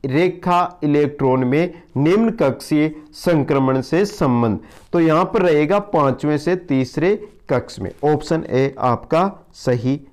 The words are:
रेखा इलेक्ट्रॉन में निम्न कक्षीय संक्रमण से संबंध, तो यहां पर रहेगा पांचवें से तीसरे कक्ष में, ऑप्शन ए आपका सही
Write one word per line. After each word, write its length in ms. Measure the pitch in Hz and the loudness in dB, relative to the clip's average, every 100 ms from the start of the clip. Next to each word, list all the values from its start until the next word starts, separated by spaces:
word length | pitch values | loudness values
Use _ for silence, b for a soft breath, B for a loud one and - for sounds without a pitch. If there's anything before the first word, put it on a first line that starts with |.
रेखा 760 | 135 143 180 175 180 175 175 - | -2 0 0 -2 0 0 0 -2
इलेक्ट्रॉन 600 | 147 147 143 143 135 131 | 0 2 0 0 0 2
में 380 | 123 147 175 - - 127 | 2 0 0 -6 -8 0
निम्न 340 | 151 202 226 | 2 2 2
कक्षीय 640 | 226 143 - - 151 156 151 B | 2 0 -2 -2 0 0 -4 B
संक्रमण 680 | - 175 160 135 139 131 131 | -6 0 0 2 2 2 0
से 240 | 123 165 | 0 0
संबंध, 540 | 202 - 147 120 117 101 B B B | 0 0 0 2 0 -2 B B B
तो 80 | 175 | 0
यहां 240 | 160 156 | 2 2
पर 180 | 185 226 | 2 2
रहेगा 360 | 180 147 151 202 | 2 2 2 0
पांचवें 600 | 202 165 139 135 151 147 | 0 0 2 0 -2 -2
से 180 | 156 180 | -2 -2
तीसरे 720 | - 135 131 151 175 208 - - - | -2 -2 -2 -2 0 -2 -6 -12 -4
कक्ष 280 | 123 - - | -4 -4 -10
में, 120 | 95 - | -10 -2
ऑप्शन 400 | 147 147 - 160 - | 0 0 0 -4 0
ए 240 | 127 135 135 | 0 0 -2
आपका 720 | 127 117 - 160 196 196 - | -2 -2 0 0 0 -4 -18
सही 460 | - 131 120 123 143 - | -6 -2 -2 0 -4 -6